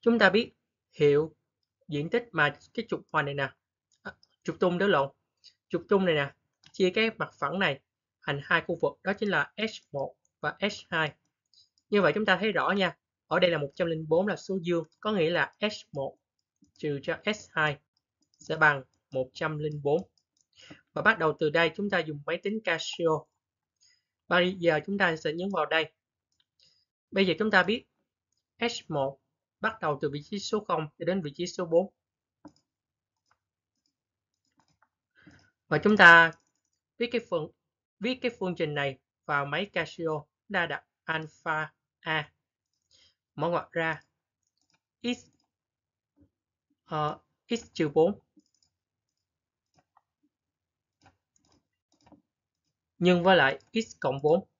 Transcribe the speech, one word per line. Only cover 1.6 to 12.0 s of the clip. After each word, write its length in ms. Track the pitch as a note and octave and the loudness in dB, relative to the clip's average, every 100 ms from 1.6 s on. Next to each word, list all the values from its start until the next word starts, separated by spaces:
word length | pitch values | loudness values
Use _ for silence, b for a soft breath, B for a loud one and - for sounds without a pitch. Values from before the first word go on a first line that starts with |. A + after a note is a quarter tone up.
| _ _ _ | _ _ _
diện 220 | D3 D#3 | -6 -2
tích 180 | A#3 A#3 | -4 -4
mà 260 | E3 D3 C#3+ - | 0 0 0 -14
cái 120 | - A3+ | -12 -6
trục 120 | E3 - | -8 -4
hoành 120 | D#3 | -4
này 100 | C#3+ | -4
nè, 180 | C#3+ C3+ - _ _ _ _ | -4 -6 -8 _ _ _ _
à, 100 | A2+ - _ _ | -20 -20 _ _
trục 180 | - D#3+ | -10 -2
tung 180 | F#3 F3 | -2 0
đó 80 | G3 | 2
lộn, 240 | D#3+ C#3 _ _ _ b b _ | 2 0 _ _ _ b b _
trục 140 | - - | -8 0
tung 160 | G2+ | 0
này 100 | F#2+ | 2
nè, 180 | D#3 C#3 _ _ _ - | 0 -2 _ _ _ -20
chia 180 | - F#3 | -2 0
cái 160 | F3+ A3 A3 | 2 -2 -2
mặt 140 | D3+ _ | -10 _
phẳng 200 | C#3+ F3 | -6 -2
này 220 | F#3 C3+ _ _ _ _ | -2 -2 _ _ _ _
thành 180 | - C#3+ | -8 -8
hai 180 | C3+ E3+ D#3+ | 0 -2 0
khu 120 | E3+ | -4
vực, 100 | D3+ - | -4 -4
đó 100 | F#3 G3+ | -6 -4
chính 120 | G#3 | -2
là 220 | E3 C#3+ - | -2 -2 -6
S 240 | A3 - _ | -8 -8 _
một 220 | C#3 C3+ - _ _ | -8 -8 -10 _ _
và 160 | D3 - G3+ | -10 -4 -6
S 100 | G#3 - | -6 -6
hai. 260 | E3+ D3+ - _ _ _ b b _ _ | -4 -4 -6 _ _ _ b b _ _
Như 120 | G#3 | 2